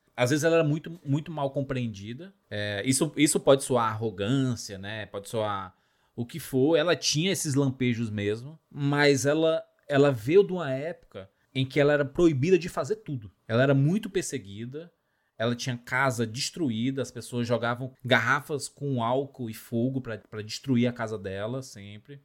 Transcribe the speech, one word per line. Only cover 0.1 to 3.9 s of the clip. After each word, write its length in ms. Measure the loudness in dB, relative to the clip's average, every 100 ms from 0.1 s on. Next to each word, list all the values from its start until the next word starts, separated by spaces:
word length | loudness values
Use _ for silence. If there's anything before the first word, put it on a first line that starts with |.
| -2
às 140 | 2
vezes 140 | 2
ela 120 | 4 4
era 80 |
muito, 360 | 4 0 -4 -10
muito 280 | -2 -2 -2
mal 180 | -4 -4
compreendida. 840 | -2 -4 -4 -4 -6 -10 -12 -16 -20 _
É, 340 | -6 -4 -2 0
isso, 260 | 2 0 2
isso 240 | 2 4
pode 240 | 6 4
soar 280 | 4 0 0